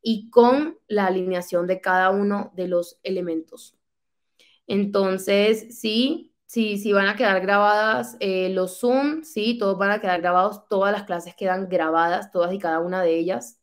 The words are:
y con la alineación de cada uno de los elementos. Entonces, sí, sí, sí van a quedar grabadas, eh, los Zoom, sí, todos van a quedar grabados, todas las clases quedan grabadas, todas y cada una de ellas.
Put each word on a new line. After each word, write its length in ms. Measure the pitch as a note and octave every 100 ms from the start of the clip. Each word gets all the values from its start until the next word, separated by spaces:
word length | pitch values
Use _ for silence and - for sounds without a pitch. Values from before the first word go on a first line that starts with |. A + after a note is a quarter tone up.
y 280 | A3+ A3 -
con 480 | A#3+ A#3+ C4+ D4+ - _
la 200 | G#3 F#3+
alineación 600 | F#3+ F#3 F3+ F3+ F3 F3
de 140 | F#3
cada 280 | F#3+ F#3 F#3
uno 420 | G3 G3+ G3+ - F3+
de 120 | F#3
los 320 | F3 F3 _
elementos. 720 | G3 F#3 F3 E3 D#3+ - - _ _ _ _ _ _ _ _ _ -
Entonces, 1120 | G3+ G3+ G3+ F#3+ F#3+ F#3+ G3+ G#3 A3 - -
sí, 540 | A3 A3 C4 E4+ - _ _
sí, 320 | A#3 G#3+ G3+
sí 160 | G#3
van 140 | G3+ G3
a 80 | G#3
quedar 260 | A3+ F#3+
grabadas, 720 | F#3+ G3+ G#3 G#3 G#3+ A3+ A#3 -
eh, 300 | G3+ F#3 F#3
los 300 | F#3 F#3 -
Zoom, 440 | B3 C4 C#4+ D#4
sí, 340 | D#4 - G#3+ A#3
todos 200 | G3 F#3
van 140 | G3
a 100 | G#3+
quedar 200 | G3+ F3+
grabados, 460 | F3 F3+ G3 G3+ _
todas 240 | G3 G3
las 100 | G3+
clases 320 | G3+ F3 F3 -
quedan 320 | F#3+ F#3 F#3+
grabadas, 600 | F3+ D#3+ E3 E3+ F#3 G3+
todas 220 | F#3 F3
y 60 | G3
cada 200 | F3 D#3+
una 220 | F3 F#3
de 160 | F3 E3
ellas. 420 | E3+ G#3+ - _